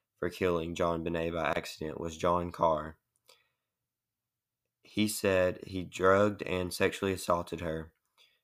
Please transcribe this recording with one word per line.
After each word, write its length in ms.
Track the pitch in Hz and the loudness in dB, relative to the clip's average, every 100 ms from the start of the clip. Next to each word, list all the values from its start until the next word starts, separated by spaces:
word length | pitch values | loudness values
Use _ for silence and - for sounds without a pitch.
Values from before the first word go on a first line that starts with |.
| _ - | _ -6
for 100 | 87 | -6
killing 460 | - 92 85 85 85 | 0 0 2 -2 0
JonBenét 580 | 87 85 85 85 85 | 0 0 -2 -2 -2
by 200 | 82 73 85 | -2 -2 -2
accident 420 | - - 78 - | -4 -8 -8 -6
was 180 | 82 80 | -8 -2
John 340 | 87 87 87 | 2 2 0
Carr. 460 | - 85 76 78 - _ _ _ - _ _ _ _ _ _ _ _ _ _ _ _ _ _ - | 0 2 2 -4 -14 _ _ _ -20 _ _ _ _ _ _ _ _ _ _ _ _ _ _ -8
He 220 | - 107 | -2 -2
said 500 | - 101 92 90 90 - | 0 2 4 2 0 -8
he 180 | 95 | -8
drugged 580 | 87 - 92 98 104 98 | -6 2 6 6 4 0
and 300 | - 92 90 | -4 -2 -2
sexually 380 | - 95 - 98 | 0 0 2 -2
assaulted 480 | 90 - 87 85 82 | -2 0 -2 -2 -6
her. 320 | 85 80 80 _ _ _ _ _ | -4 -4 -8 _ _ _ _ _